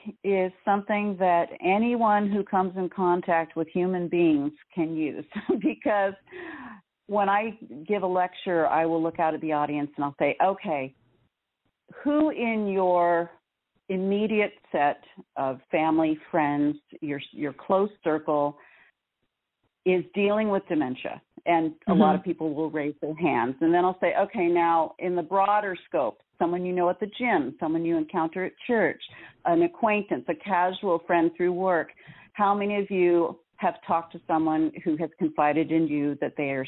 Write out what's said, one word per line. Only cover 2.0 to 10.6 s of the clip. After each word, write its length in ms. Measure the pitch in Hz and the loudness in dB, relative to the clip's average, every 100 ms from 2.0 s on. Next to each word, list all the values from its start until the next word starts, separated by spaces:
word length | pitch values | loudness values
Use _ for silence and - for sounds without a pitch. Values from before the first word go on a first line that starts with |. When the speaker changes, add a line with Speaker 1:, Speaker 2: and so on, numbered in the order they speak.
| 220 208 202 | 2 2 2
Speaker 1:
who 120 | 202 | -2
comes 280 | 196 196 190 185 | 0 0 0 -2
in 120 | 180 | -6
contact 680 | - 180 180 175 165 160 165 | 0 2 2 2 0 0 -4
with 120 | 160 | -4
human 400 | 180 180 180 175 | 0 0 0 -2
beings 440 | 175 170 147 143 147 _ | 2 4 4 0 -6 _
can 200 | - 160 160 | -4 -4 -2
use 280 | 151 - - 208 | -4 -6 -10 -8
<laughs> 200 | - 226 | -4 -2
because 520 | 180 - 285 208 196 196 _ 359 339 302 247 208 _ _ - | -2 -2 0 0 0 -4 _ -16 -14 -14 -16 -20 _ _ -4
when 220 | 208 196 | 0 2
I 300 | 202 226 214 - 151 160 | 2 0 -6 -14 -14 -2
give 160 | 208 | -2
a 40 | 185 | 0
lecture, 600 | 185 180 - 196 170 156 | 0 -2 -4 -2 2 2
I 180 | 160 | 2
will 180 | 165 165 | 2 2
look 160 | 165 165 | 0 0
out 140 | 160 | 0
at 60 | 156 | 0
the 120 | 160 | -2
audience 380 | 151 147 147 143 - | -2 0 -2 -4 -4
and 80 | |
I'll 120 | 143 - | -6 0
say, 180 | 147 - | 0 2
"Okay, 520 | 185 196 | 0 0